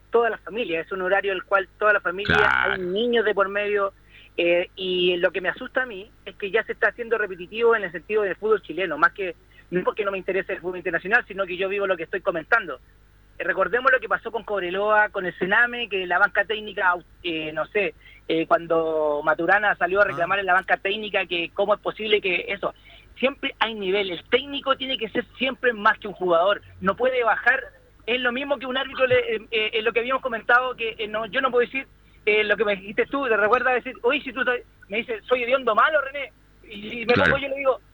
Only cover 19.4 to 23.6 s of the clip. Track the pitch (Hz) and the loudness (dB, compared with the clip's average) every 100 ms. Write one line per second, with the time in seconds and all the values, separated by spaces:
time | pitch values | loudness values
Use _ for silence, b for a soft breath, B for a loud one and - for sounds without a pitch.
19.4 | 170 202 208 175 175 196 196 175 170 196 | 2 4 2 0 0 2 2 2 0 0
20.4 | 190 180 185 185 196 208 208 196 180 175 | 2 2 2 0 0 -4 -2 -4 -2 -4
21.4 | 165 - 202 202 180 - 214 208 185 175 | -4 -2 0 0 -2 -6 0 2 2 -2
22.4 | - 196 - - B B B - 254 277 | -4 -6 -6 -8 B B B -2 -2 -2
23.4 | 269 - | -8 -2